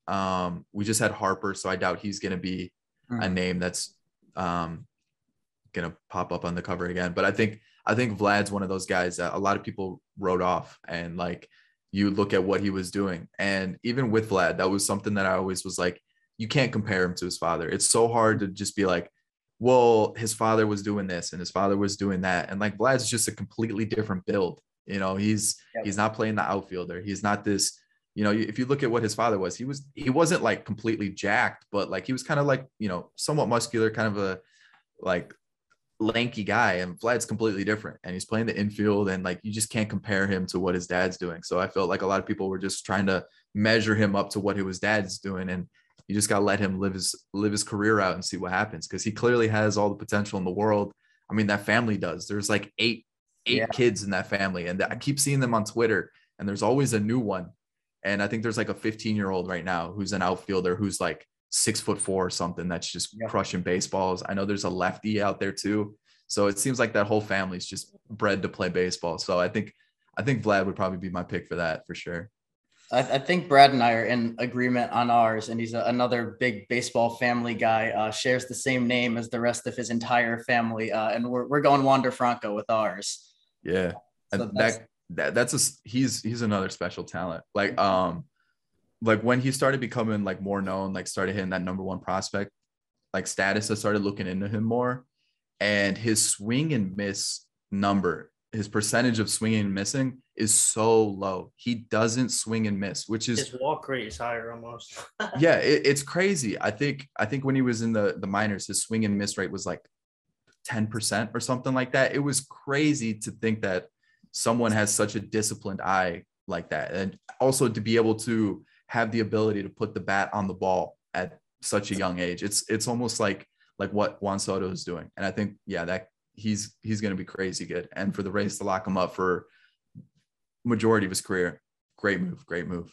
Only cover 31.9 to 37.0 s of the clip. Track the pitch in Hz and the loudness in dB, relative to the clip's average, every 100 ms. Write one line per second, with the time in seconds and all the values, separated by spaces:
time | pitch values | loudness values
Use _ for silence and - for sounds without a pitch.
31.9 | 92 110 127 - 143 143 131 - - 104 | -4 -4 -4 -2 0 2 0 -2 -6 -4
32.9 | 87 - - - 151 110 120 113 113 110 | -4 -8 -8 -2 0 2 2 0 2 2
33.9 | 113 110 101 95 92 - _ _ _ _ | 2 0 0 -2 -2 -10 _ _ _ _
34.9 | - 92 87 - - _ _ _ _ _ | -8 -2 -2 -2 -16 _ _ _ _ _
35.9 | - 110 113 120 113 98 107 110 90 90 | -4 0 2 0 -2 0 4 4 2 -2
36.9 | 85 | -4